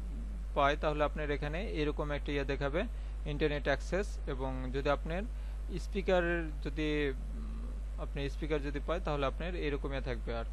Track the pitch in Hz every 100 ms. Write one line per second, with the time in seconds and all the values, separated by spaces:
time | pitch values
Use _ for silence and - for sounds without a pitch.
0 | - - - - - - 139 151 160 151
1 | 147 160 147 143 147 156 - 165 147 143
2 | 147 143 151 143 135 135 143 160 226 -
3 | - - 151 147 156 147 147 135 - 180
4 | 208 - - 131 131 131 131 135 143 139
5 | 156 175 240 - - - - 180 - 202
6 | 190 180 170 175 160 151 151 147 151 151
7 | 143 131 - - - - - - - -
8 | 151 147 139 - 151 151 143 143 147 170
9 | 165 147 135 127 170 175 151 139 147 135
10 | 127 117 - 117 113